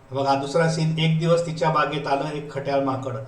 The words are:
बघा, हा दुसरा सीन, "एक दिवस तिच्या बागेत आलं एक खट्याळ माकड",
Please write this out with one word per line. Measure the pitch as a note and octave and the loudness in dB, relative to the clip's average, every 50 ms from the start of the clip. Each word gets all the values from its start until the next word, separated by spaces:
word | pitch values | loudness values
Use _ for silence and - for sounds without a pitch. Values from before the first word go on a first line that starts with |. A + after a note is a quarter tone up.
| - - | -18 -8
बघा, | B2+ C#3 C#3 C#3 | -4 -2 2 2
हा | C#3 | 2
दुसरा | C#3 D3+ - - E3 D#3+ D#3+ | 0 0 0 2 2 2 2
सीन, | - D#3+ D#3 D#3 - D#3+ | 2 0 0 0 0 2
"एक | D#3+ E3 D#3+ D#3+ | 2 2 2 2
दिवस | F3 E3 E3+ E3+ E3+ | 4 4 4 2 2
तिच्या | D#3+ - - F3 - | -2 -2 0 0 2
बागेत | - - - - D#3 C#3+ C3+ | 2 2 0 0 -2 -4 -2
आलं | D3 C#3 C#3 D#3 D3+ | -2 -2 0 -2 -4
एक | D3+ D3+ D3 - | -6 -8 -8 -8
खट्याळ | - C3+ - C#3 C#3 C#3 C#3 | -10 -6 -4 0 0 0 0
माकड", | C3+ A#2 A#2 C3 C3 A#2+ A2+ - | 0 -2 -4 -6 -6 -8 -8 -10